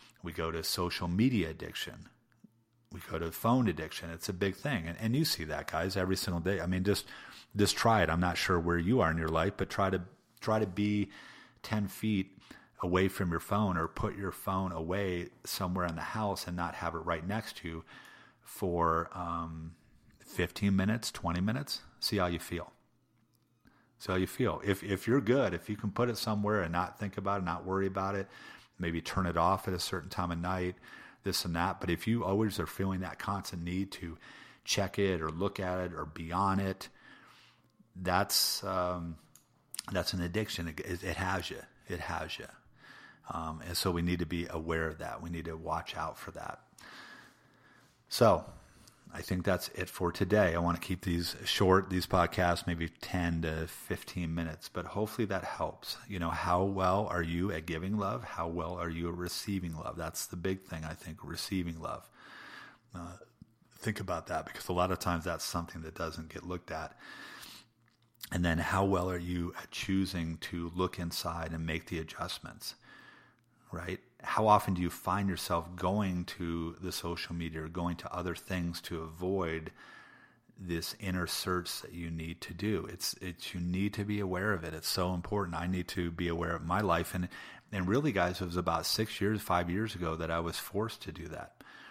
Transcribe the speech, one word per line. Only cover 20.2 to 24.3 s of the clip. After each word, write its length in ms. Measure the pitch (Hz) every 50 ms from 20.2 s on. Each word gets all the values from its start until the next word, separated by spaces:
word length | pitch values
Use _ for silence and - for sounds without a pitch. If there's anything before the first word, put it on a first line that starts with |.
| -
fifteen 480 | - - - 87 - - - 101 101 98
minutes, 380 | 95 95 104 113 117 - -
twenty 280 | - - - 82 82 87
minutes. 420 | 95 107 117 139 147 - - - - - - -
See 160 | - - 107
how 100 | 98 90
you 140 | 87 87 82
feel. 320 | - - 90 85 78 - - _ _ _ _ _ _ _ _ _ _ _ _ _ _ _ _ _ _ - _ _ _ _ _ -
See 120 | - -
how 80 | 92 92
you 80 | 95
feel. 340 | -